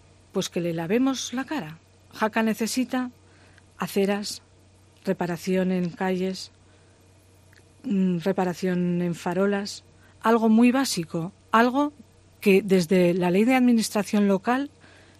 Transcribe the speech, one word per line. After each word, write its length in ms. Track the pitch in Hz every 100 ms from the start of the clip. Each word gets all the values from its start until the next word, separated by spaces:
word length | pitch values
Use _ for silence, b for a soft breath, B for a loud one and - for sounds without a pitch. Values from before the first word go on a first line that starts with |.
| _ _ _
pues, 160 | 196 -
que 120 | 180
le 100 | 170
lavemos 640 | 165 165 233 269 247 -
la 100 | 247
cara. 340 | 262 302 156 160 _ _ _
Jaca 280 | - 220 226
necesita 680 | 220 214 220 262 247 262 247 - b b b b b -
aceras, 640 | 175 202 196 202 208 - - _ _ _ _ _
reparación 640 | 190 185 175 170 190 185 185
en 200 | 185 175
calles, 600 | 156 185 185 190 190 - _ b b b b _ _ _ _ _ - _ _
mm, 340 | - 190 185 175
reparación 800 | 190 190 185 170 185 180 175 175
en 120 | 175
farolas, 680 | 160 180 180 202 202 202 - - b b b
algo 260 | 220 226 226
muy 200 | 220 247
básico, 640 | 262 262 180 160 170 170 - _
algo 420 | 226 240 262 294 - - _ _ _
que 200 | 208 190
desde 520 | 202 190 160 185 175
la 160 | 185 175
ley 140 | 185
de 100 | 226
administración 720 | 262 247 233 - 214 185 208 202
local 420 | 190 - 254 285 _ b b b